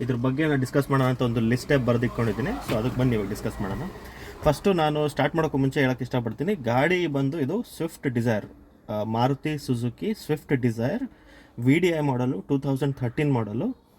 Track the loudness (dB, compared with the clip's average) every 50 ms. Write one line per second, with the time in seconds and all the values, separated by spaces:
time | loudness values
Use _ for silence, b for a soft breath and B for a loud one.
0 | -4 -2 -2 0 0 0 0 2 2 2 2 2 0 2 2 0 2 2 2 4
1 | 4 2 2 2 0 0 2 2 2 2 2 0 2 2 2 2 4 2 2 2
2 | 2 0 0 0 0 0 0 -2 -2 -4 -4 -4 -4 -2 -2 0 0 0 0 2
3 | 2 2 2 0 0 -4 -6 -6 -6 -6 -6 -4 -4 -4 -4 -6 -8 -10 -12 B
4 | B B B B B B B B 0 2 2 2 2 2 2 4 2 2 2 0
5 | 0 0 0 0 0 2 2 0 0 2 2 2 0 2 2 2 2 2 2 -2
6 | -4 -4 -2 -2 -2 -4 -4 -4 -2 -2 -2 -2 0 0 2 4 4 4 2 2
7 | 0 0 0 0 0 0 0 -2 -2 -2 -2 -4 -4 -6 -8 -6 -6 -6 -6 -6
8 | -4 -2 0 0 2 2 0 0 -2 -8 -14 -20 -20 -20 -20 _ -10 -8 -6 -4
9 | -4 -2 0 2 2 2 0 -2 -4 -4 -6 -4 -2 -2 -2 -2 -2 -4 -4 -4
10 | -4 -4 -4 -4 -4 -4 -4 -4 0 0 0 2 2 0 0 0 -2 -2 -2 -4
11 | -6 -8 B B B B B B B B B 0 2 4 4 6 4 2 2 2
12 | 0 0 0 0 0 0 -2 -4 -2 -2 -2 0 0 -2 -2 0 0 -2 -2 -2
13 | -4 -4 -2 0 0 2 2 0 0 -2 -2 -4 -4 -4 -6 -8 _ _ _